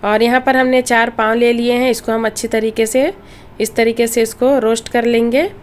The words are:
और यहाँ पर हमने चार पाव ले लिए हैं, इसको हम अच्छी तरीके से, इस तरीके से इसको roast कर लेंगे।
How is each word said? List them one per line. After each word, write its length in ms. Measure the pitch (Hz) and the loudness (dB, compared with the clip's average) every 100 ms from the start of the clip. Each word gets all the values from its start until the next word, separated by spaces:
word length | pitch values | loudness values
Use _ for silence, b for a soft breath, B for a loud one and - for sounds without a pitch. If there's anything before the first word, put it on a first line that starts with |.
और 180 | 202 214 | 0 0
यहाँ 180 | 233 254 | 2 2
पर 160 | 254 262 | 2 2
हमने 260 | 254 254 | 2 2
चार 280 | 247 233 233 | 2 0 0
पाव 220 | 233 220 | -2 -2
ले 180 | 233 240 | 2 2
लिए 200 | 240 240 | 2 0
हैं, 180 | 240 254 | 0 0
इसको 220 | 226 - | -2 -2
हम 140 | 226 226 | -2 -2
अच्छी 220 | 214 226 | -4 -4
तरीके 380 | 226 220 220 220 | -2 -2 -2 0
से, 260 | 262 294 392 B B B - | 0 -2 -4 B B B -6
इस 140 | 220 | -4
तरीके 320 | - 226 233 233 | 0 0 2 -2
से 160 | 233 | 0
इसको 360 | 226 - 254 277 | -2 0 0 2
roast 280 | 220 226 - | 0 -2 -2
कर 160 | 240 233 | -2 2
लेंगे। 440 | 233 233 254 359 - | 2 2 0 -2 -6